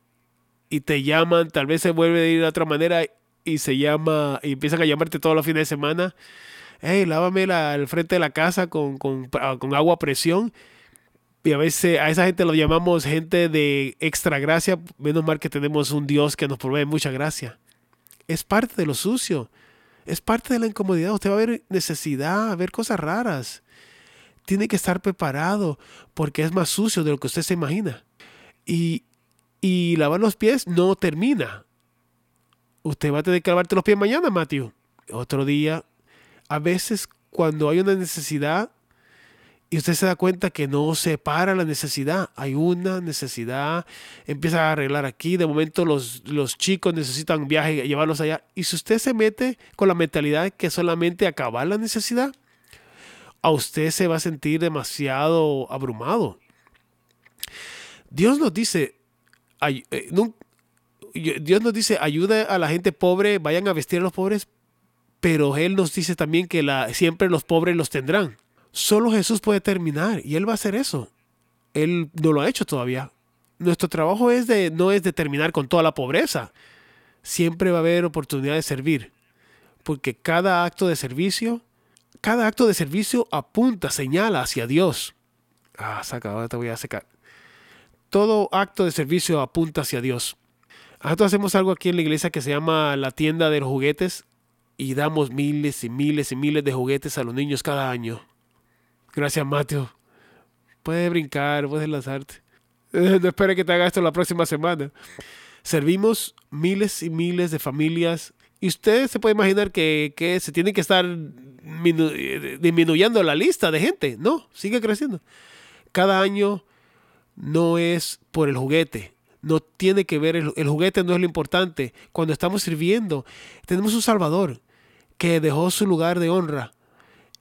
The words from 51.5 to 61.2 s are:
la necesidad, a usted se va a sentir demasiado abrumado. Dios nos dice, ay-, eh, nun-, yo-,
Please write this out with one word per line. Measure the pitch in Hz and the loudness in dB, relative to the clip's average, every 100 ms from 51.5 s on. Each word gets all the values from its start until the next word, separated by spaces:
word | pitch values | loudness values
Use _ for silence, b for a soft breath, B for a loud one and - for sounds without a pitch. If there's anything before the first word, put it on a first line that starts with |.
| 117 151 | -2 -2
la | 208 | -2
necesidad, | 220 226 - 240 277 - _ B B B B B B B B B | -4 -4 -2 -2 -2 -6 _ B B B B B B B B B
a | 165 | 0
usted | 151 - - 156 | 2 0 -2 -2
se | - 185 | 0 0
va | 160 | 0
a | |
sentir | 170 151 151 160 | -4 -6 -2 0
demasiado | 165 151 120 - 139 131 156 165 156 139 123 | 0 -2 -6 -6 -4 0 2 2 2 0 -4
abrumado. | 135 135 110 123 226 151 90 _ _ _ _ _ _ _ _ _ _ B B B B B B B | -6 -6 -6 -4 -2 -2 -6 _ _ _ _ _ _ _ _ _ _ B B B B B B B
Dios | 135 202 285 | 2 4 4
nos | 294 | 2
dice, | 170 226 180 143 - _ _ _ _ _ _ | 0 -2 0 -2 -4 _ _ _ _ _ _
ay-, | 147 135 - | -2 -2 -6
eh, | 131 - | -8 -2
nun-, | 170 220 - - _ _ _ _ _ - | 0 0 -4 -20 _ _ _ _ _ -16
yo-, | - | -8